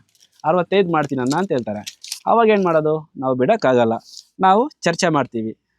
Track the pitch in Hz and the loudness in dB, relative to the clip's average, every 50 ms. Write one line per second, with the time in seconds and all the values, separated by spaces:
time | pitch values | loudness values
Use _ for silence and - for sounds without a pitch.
0 | - _ _ _ _ _ _ _ - 151 170 180 170 - 190 202 196 170 165 156 | -14 _ _ _ _ _ _ _ -2 -2 0 0 0 0 0 0 0 0 0 -2
1 | 147 139 143 127 123 127 143 170 196 190 160 127 113 110 104 104 104 - - _ | -2 -2 -2 -4 -2 -2 -2 -2 -2 -2 -4 -4 -4 -6 -10 -12 -12 -16 -20 _
2 | - - - - - - 208 233 233 220 214 202 190 175 165 156 156 151 156 156 | -18 -18 -16 -8 -2 0 2 2 4 4 2 2 2 2 0 0 0 0 -2 -4
3 | 156 - - - 135 131 131 127 127 131 - - - 131 127 120 120 113 113 110 | -6 -10 -12 -6 -4 -2 -2 0 2 0 0 2 2 2 2 2 2 2 0 -4
4 | - - - - - _ _ - 190 185 190 214 262 302 - _ - 175 170 - | -8 -14 -20 -20 -20 _ _ 0 2 4 4 4 2 -2 -4 _ -4 -4 -2 0
5 | 190 170 156 139 127 - - 113 110 110 107 - _ _ _ | 0 0 0 0 -2 -2 -4 -8 -8 -8 -10 -12 _ _ _